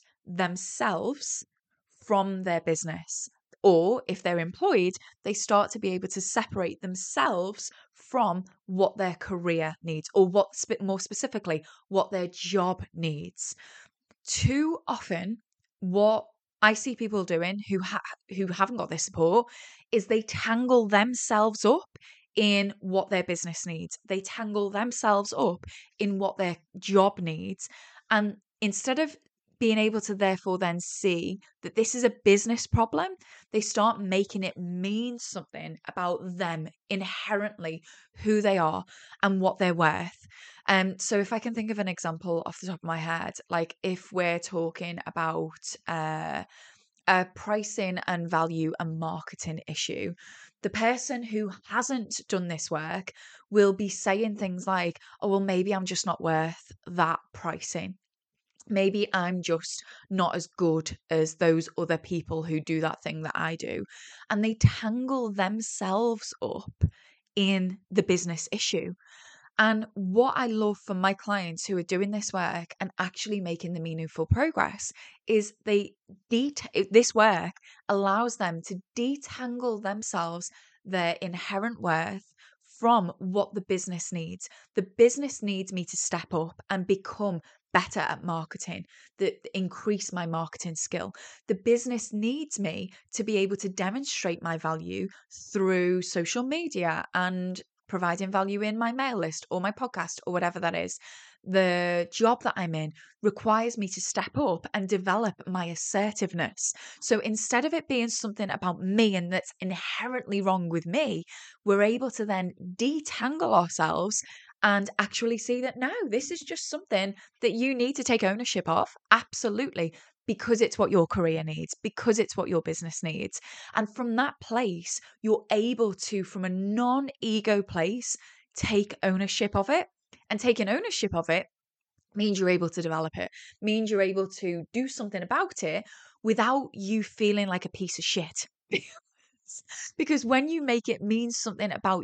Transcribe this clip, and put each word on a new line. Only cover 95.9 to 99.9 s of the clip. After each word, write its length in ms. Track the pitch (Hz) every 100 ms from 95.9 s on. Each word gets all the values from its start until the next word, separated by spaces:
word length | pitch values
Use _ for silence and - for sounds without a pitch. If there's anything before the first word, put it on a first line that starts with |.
| 185
social 400 | 180 185 170 247
media 600 | 254 311 339 196 170 156 -
and 480 | 180 185 185 180 185 - _ _
providing 440 | 190 175 175 190
value 300 | 190 196 202
in 160 | 214 220
my 140 | 233
mail 260 | 247 269 220
list 300 | 160 156 -
or 100 | 180
my 120 | 196
podcast 480 | 208 254